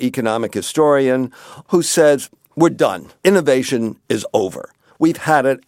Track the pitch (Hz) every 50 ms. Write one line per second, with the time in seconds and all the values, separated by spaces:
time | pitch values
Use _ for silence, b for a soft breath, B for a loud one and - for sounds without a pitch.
0 | 127 123 - 135 113 110 110 113 113 104 - 104 - - - 156 151 147 143 139
1 | 135 127 127 131 127 127 B B B B B 151 B _ 196 175 165 - - 175
2 | 156 147 143 127 - - _ _ _ _ _ 147 165 165 127 - 151 110 92 87
3 | - - - _ - 185 202 185 151 143 131 131 127 - 135 117 113 110 - -
4 | _ - - - - - - 110 98 92 85 - - - b b b b b -
5 | 160 165 165 - - 160 156 143 127 135 131 127 _